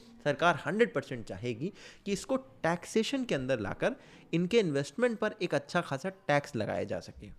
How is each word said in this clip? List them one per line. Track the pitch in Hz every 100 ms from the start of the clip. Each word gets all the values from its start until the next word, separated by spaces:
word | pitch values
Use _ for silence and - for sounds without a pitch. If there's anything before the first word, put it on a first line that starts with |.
| - -
सरकार | 147 135 170 151 143
हंड्रेड | 208 233
परसेंट | 147 - 123 -
चाहेगी | 92 120 110 175 - - - 196
कि |
इसको | 190 - 262
टैक्सेशन | - - 160 175 - 220 220 269
के | 240
अंदर | 151 127 127
लाकर | 101 - 202 269 - - -
इनके | 165 180 233
इन्वेस्टमेंट | 185 139 143 - 240 220
पर | 214 -
एक | 175
अच्छा | 147 - 180
खासा | 160 135 190
टैक्स | 190 - 143 143 117
लगाया | 101 95
जा | 101 90
सके। | - - 101